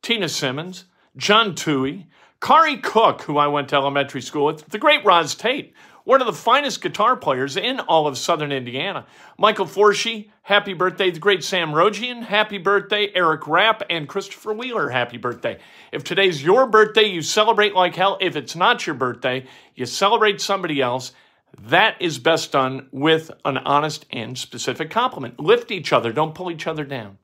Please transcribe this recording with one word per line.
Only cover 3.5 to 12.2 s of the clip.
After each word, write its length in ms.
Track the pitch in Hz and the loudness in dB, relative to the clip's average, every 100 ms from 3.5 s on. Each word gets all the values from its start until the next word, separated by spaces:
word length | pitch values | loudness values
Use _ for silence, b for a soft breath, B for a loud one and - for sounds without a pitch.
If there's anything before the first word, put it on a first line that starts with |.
| 147 135 | 0 0
to 60 | 143 | 0
elementary 460 | 139 143 135 135 | 0 -2 -4 -6
school 240 | 117 151 147 | -8 -2 -2
with, 220 | 156 - | -2 -10
the 80 | 214 | -2
great 260 | 302 294 | 2 2
Roz 320 | 208 175 156 - | 4 4 2 -4
Tate, 380 | 220 262 - b b b - | -4 -4 -8 b b b 2
one 160 | 262 | 2
of 60 | 247 | 2
the 60 | |
finest 480 | 160 - 254 285 185 | -2 2 2 2 -4
guitar 340 | 180 - 214 247 | -8 0 2 2
players 400 | - 127 139 147 | 0 -2 -2 -2
in 240 | 220 262 | -4 -4
all 260 | - 160 151 | 2 2 2
of 100 | 131 | -2
Southern 340 | - 170 147 | -2 -2 -2
Indiana. 540 | 135 123 127 180 165 - B B B | -4 -6 -6 -6 -8 -12 B B B
Michael 280 | 208 214 175 | 2 2 -4
Forshee, 680 | 190 208 175 226 226 208 b | 4 4 4 -4 -6 -12 b
happy 320 | - - 202 | 2 2 2
birthday. 380 | 175 185 185 190 | -2 -2 2 -2
The 80 | 160 | 0
great 240 | 190 190 | 0 0
Sam 280 | 147 185 165 | 0 -2 0
Rogian, 520 | 151 190 202 247 240 | 2 2 2 -10 -10